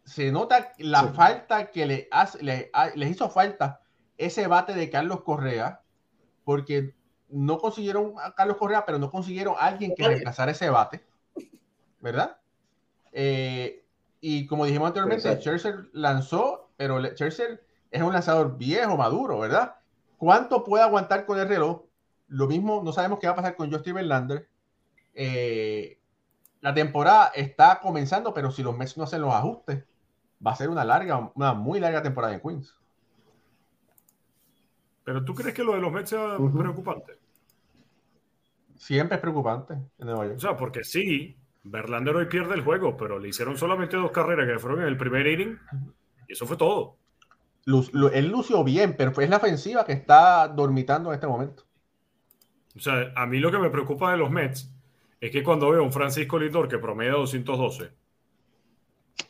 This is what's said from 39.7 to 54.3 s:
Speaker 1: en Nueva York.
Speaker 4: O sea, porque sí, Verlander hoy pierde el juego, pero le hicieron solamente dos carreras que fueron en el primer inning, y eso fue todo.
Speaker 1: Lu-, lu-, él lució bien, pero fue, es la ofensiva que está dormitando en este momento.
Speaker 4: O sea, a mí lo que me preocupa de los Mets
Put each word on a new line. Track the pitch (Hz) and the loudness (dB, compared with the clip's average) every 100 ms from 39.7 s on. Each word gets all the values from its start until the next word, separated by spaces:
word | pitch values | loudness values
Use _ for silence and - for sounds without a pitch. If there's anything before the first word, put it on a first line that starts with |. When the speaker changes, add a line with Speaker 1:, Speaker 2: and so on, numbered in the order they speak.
Speaker 1:
en | 143 - _ 117 | -12 -12 _ -8
Nueva | 113 104 | -6 -6
York. | 123 | -4
Speaker 4:
O | |
sea, | 196 131 | -4 -4
porque | 123 120 | -6 -8
sí, | 107 170 202 143 165 - _ _ | -6 -2 -2 -2 -4 -16 _ _
Verlander | 101 110 113 117 135 165 | -12 -10 -6 -4 0 0
hoy | 170 | 0
pierde | 170 175 190 | -2 -2 -2
el | |
juego, | 139 185 170 - | 0 0 0 -2
pero | 107 98 | -6 -8
le | 101 | -8
hicieron | 98 120 135 | -6 -6 -4
solamente | 170 185 175 185 | -2 -2 -2 -2
dos | 180 | 0
carreras | - 156 165 127 | 0 2 2 0
que | 117 | -2
fueron | 120 156 | -4 -2
en | 160 | -2
el | 135 | -2
primer | 127 131 147 | 0 0 2
inning, | 160 214 226 - 135 135 - _ _ - | 0 -2 -8 -12 -10 -10 -16 _ _ -18
y | |
eso | - 120 | -10 -8
fue | 165 | 0
todo. | 160 202 - - _ _ _ _ _ _ - | 2 2 -2 -10 _ _ _ _ _ _ 2
Speaker 1:
Lu-, | 135 131 | 4 4
lu-, | 143 139 | 4 4
él | 131 156 | 4 2
lució | 240 - 208 | 0 2 2
bien, | 135 156 202 - | 4 4 2 2
pero | 135 | 0
fue, | 135 | 2
es | 143 | 2
la | 202 | 4
ofensiva | 214 151 196 240 208 | 2 0 0 0 0
que | |
está | 135 - 151 180 175 156 | -2 10 12 12 8 4
dormitando | 147 143 131 127 151 170 | 2 2 2 2 0 0
en | 143 | -4
este | 147 | -4
momento. | 120 139 - _ _ _ _ _ _ _ _ _ _ _ - | -4 -6 -12 _ _ _ _ _ _ _ _ _ _ _ -8
Speaker 4:
O | |
sea, | 143 127 127 127 | -2 0 -2 -2
a | 123 | -2
mí | 131 | 2
lo | 160 | 2
que | 196 | 2
me | 170 | 2
preocupa | 131 135 139 185 | 0 -2 -2 0
de | 180 | 2
los | |
Mets | 139 | 0